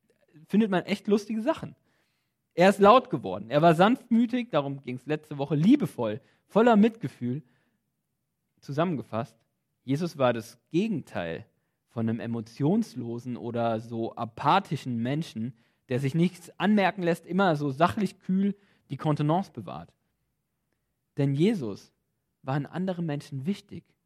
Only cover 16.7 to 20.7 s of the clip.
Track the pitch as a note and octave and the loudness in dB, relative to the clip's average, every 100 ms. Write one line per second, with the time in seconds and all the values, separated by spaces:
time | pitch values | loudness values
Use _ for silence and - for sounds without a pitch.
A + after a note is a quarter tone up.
16.7 | G#3 F3+ G3 E3+ E3+ - F3+ F#3+ D3 D3 | 4 2 0 -2 -2 -2 0 2 2 -2
17.7 | C3+ F3 - F#3+ - - F#3+ G3+ G3 _ | 2 0 2 -6 -6 -4 0 0 -4 _
18.7 | _ - C3+ D#3 D3 D3 F3 G3 - F2 | _ -14 -4 -2 0 0 0 -2 -12 -14
19.7 | C#2+ E2+ _ _ _ _ _ _ _ _ | -14 -16 _ _ _ _ _ _ _ _